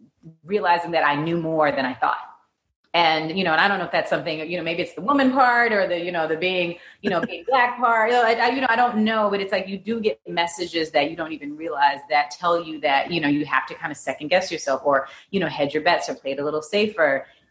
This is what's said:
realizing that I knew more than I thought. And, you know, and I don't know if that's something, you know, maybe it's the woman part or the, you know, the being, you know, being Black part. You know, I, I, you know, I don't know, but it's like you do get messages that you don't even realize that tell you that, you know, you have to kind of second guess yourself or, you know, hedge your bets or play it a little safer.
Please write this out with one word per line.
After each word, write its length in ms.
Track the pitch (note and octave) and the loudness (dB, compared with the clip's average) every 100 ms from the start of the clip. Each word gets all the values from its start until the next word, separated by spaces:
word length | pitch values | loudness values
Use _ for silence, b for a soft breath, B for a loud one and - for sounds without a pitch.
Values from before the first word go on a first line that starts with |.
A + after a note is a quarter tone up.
| _ _ E3 - | _ _ -20 -20
realizing 500 | D3+ G3+ F#3 E3+ E3 | -4 -2 2 2 2
that 140 | D#3+ D3 | 2 2
I 100 | D3 | 2
knew 200 | D#3+ E3+ | 0 -2
more 340 | D#3+ D#3+ D3 | -2 2 2
than 140 | C3+ | 2
I 80 | C3 | -2
thought. 360 | B2+ D3 - - - _ _ _ _ _ | -2 -2 -2 -8 -20 _ _ _ _ _
And, 440 | E3 E3 D#3+ D#3+ F3+ | 2 2 2 -2 -2
you 40 | |
know, 100 | F#3 | 0
and 80 | D#3 | 4
I 80 | G3 | 4
don't 100 | G3 | 2
know 80 | E3+ | 0
if 40 | |
that's 200 | E3+ - | -2 0
something, 400 | D#3+ E3 D#3 D#3 | -2 -2 -6 -6
you 80 | F3 | -6
know, 40 | |
maybe 200 | D#3+ E3+ | -4 -4
it's 100 | E3+ | -4
the 80 | - | -4
woman 320 | G3 C#4 C4 | 0 2 4
part 400 | C4 B3+ A#3+ A#3 | 4 4 4 2
or 160 | G#3 F3 | 2 0
the, 100 | F3 | -2
you 140 | F3 | -2
know, 160 | F3 D#3 | -2 -2
the 80 | D#3 | 0
being, 400 | F3+ F#3 F3 E3+ B B | 0 0 -2 -6 B B
you 80 | G#3+ | -2
know, 140 | F3 | -2
being 200 | - E3+ E3+ | -2 -6 0
Black 300 | C4 B3 B3 | 2 2 2
part. 320 | A#3+ A3+ A3 | 2 2 4
You 60 | B3 | 4
know, 60 | |
I, 100 | A3+ | 4
I, 140 | A#3 A#3+ | 4 2
you 100 | C4 | 0
know, 60 | B3+ | 0
I 80 | A#3 | 2
don't 260 | A#3+ G#3+ | 2 2
know, 280 | G#3+ A3 G#3 | 2 2 2
but 100 | G3+ | 0
it's 100 | G3 | -2
like 160 | G3 F#3+ | -4 -4
you 120 | G3 | -8
do 200 | G#3 A3+ | -6 -2
get 220 | G#3+ - F3 | -2 -4 -4
messages 600 | F3 E3+ - E3+ E3 D#3 | -2 -2 -2 -6 -4 0
that 180 | D3+ C#3+ | 0 0
you 80 | E3+ | -2
don't 160 | D#3+ | -8
even 240 | D#3 D3 D3+ | -8 -10 -10
realize 440 | D#3+ C#3+ C#3 C#3 - | -8 0 2 0 0
that 220 | D3 D3 | 0 0
tell 300 | - F3 E3+ | -2 0 0
you 180 | D#3+ D#3 | -2 -4
that, 300 | D3 C#3 C#3 | 0 0 0
you 80 | E3+ | -2
know, 100 | D3 | 0
you 180 | C#3+ D3 | 0 0
have 180 | - - | -2 -2
to 60 | |
kind 160 | D#3+ E3 | -8 -10
of 60 | D3+ | -8
second 320 | - B2+ D3+ | -8 -8 0
guess 240 | F3+ F#3 | 0 0
yourself 300 | E3 - C3 | -4 -2 0
or, 240 | C#3+ C3+ B B B | 2 0 B B B
you 100 | G3 | -4
know, 60 | D#3+ | -2
hedge 260 | D3+ C#3+ | -2 -2
your 100 | D3+ | 0
bets 280 | E3 D#3+ - | 2 0 -2
or 40 | |
play 180 | C3+ C3+ | -6 -6
it 60 | C#3 | -4
a 60 | |
little 160 | D3 D3+ | -4 -4
safer. 680 | D#3 G3+ G#3+ G#3 D3+ C3+ B B B | -2 0 0 2 2 2 B B B